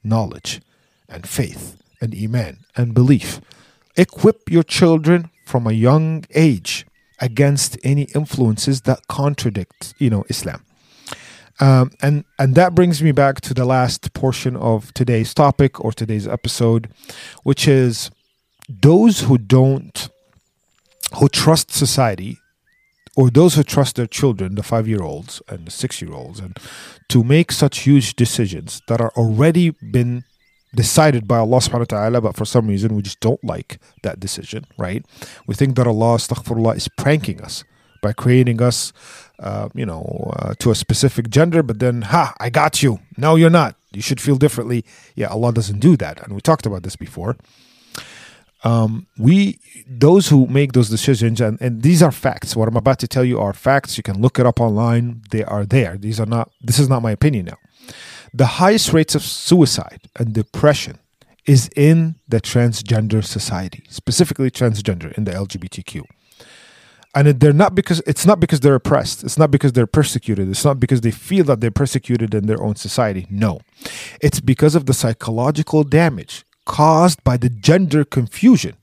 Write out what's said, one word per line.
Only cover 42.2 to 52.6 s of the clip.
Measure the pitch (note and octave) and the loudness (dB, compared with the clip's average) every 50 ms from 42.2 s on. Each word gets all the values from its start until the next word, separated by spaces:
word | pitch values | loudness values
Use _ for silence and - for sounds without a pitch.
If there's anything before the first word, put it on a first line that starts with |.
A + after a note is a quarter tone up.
| D3+ A#2+ - - | 0 -2 -6 -10
I | - B2 | -10 -2
got | A#2+ D#3 D3 D#3 - - D3 | 0 0 0 0 0 0 0
you. | C3 G#2+ F#2 _ _ - | 0 0 -2 _ _ -10
No, | - C3 D#3 D#3+ | -4 2 2 4
you're | D#3+ E3 E3 | 6 6 6
not. | E3 E3+ D3 A2+ - _ _ _ - | 6 4 2 0 -4 _ _ _ -12
You | G2 | -10
should | - - C3+ - | -6 -6 -6 -4
feel | - C#3+ C#3 | 0 -2 2
differently." | C3 C#3+ D3 - B2+ A2+ A#2 B2 A#2+ - _ _ - _ _ _ | 2 2 0 0 -2 -6 -4 -4 -6 -6 _ _ -20 _ _ _
Yeah, | - - | -8 -8
Allah | - F2 A2 A#2+ A#2+ A#2 | -6 -4 -2 -2 0 0
doesn't | A2+ G#2 G2 G2+ G#2 | -2 -4 -4 -4 2
do | B2 F3+ E3+ | 4 4 4
that. | A#2 - E2+ - - - | 4 0 -8 -10 -14 -16
And | - G2+ | -14 -14
we | G2+ | -4
talked | - - D#3+ - - | 0 0 0 2 0
about | A2 G2+ F#2 F2 | -6 -8 -6 -10
this | F#2+ - | -12 -12
before. | - - - - E2 E2+ A2 B2 _ _ _ _ _ _ _ _ _ _ _ - - - - - - - - _ _ _ _ _ _ - | -12 -16 -16 -12 -8 -8 -8 -8 _ _ _ _ _ _ _ _ _ _ _ -18 -18 -18 -18 -20 -20 -20 -20 _ _ _ _ _ _ -2
Um, | A2+ A#2 A#2 A2 A2 A2+ A2+ - _ _ | 0 2 2 2 0 -2 -6 -12 _ _
we, | - - C#3 F3+ G3 G3+ G3 - _ _ _ - - _ | 0 4 4 4 4 2 0 -4 _ _ _ -20 -20 _
those | - B2+ A#2 C#3 D#3 F3+ G3+ F3+ - | -18 0 2 4 6 6 6 6 6
who | D3+ C#3 C3 | 4 4 4
make | A#2 B2 C#3 C#3+ C3+ A#2+ | 4 2 0 0 2 2
those | B2+ A#2+ G#2 | 0 2 2
decisions, | A2 G#2+ - C#3 C3+ G#2 A#2 A#2 A2 G2+ | -2 -2 0 0 0 2 0 -2 0 0
and, | B2 G#2+ G#2+ - | -2 -2 -2 -4
and | A2+ B2+ A#2+ A2 A#2 | -6 -6 -4 0 2
these | D#3 F3 D#3+ | 4 6 6
are | F3 D3+ | 4 4
facts. | - - - C3+ - - - - - | 2 -2 -4 -4 -4 -4 -10 -6 -2
What | A#2 | -2